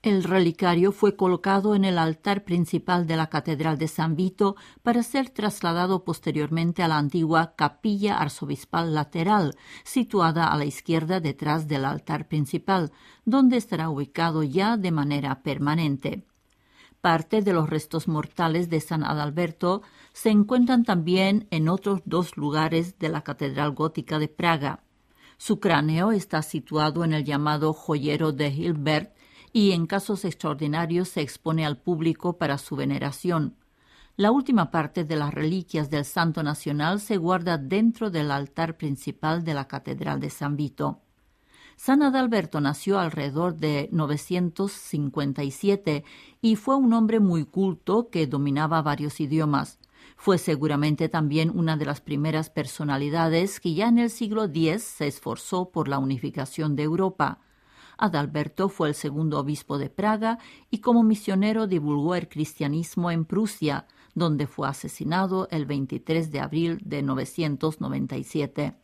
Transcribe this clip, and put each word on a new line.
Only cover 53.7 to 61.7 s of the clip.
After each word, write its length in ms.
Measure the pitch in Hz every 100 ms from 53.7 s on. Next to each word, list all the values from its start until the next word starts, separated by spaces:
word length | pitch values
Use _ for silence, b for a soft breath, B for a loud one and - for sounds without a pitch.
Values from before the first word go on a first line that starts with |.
| 160
ya 120 | 226
en 120 | 233
el 100 | 233
siglo 380 | 226 226 214 208
diez 340 | 151 160 175
se 240 | - - 143
esforzó 640 | - - 113 - 185 185
por 180 | 165 139
la 120 | 139
unificación 760 | 135 131 143 - 131 - 156 143
de 80 |
Europa. 560 | 151 175 190 190 139 - b b b b b b
Adalberto 720 | 214 165 143 151 147 - 190
fue 200 | - 156
el 60 | 147
segundo 440 | 151 147 160 147
obispo 380 | 143 147 - 143
de 120 | 139
Praga 500 | - 208 214 226 233 B B B
y 80 | 208
como 240 | - 233
misionero 640 | 220 208 - 190 208 220
divulgó 480 | 214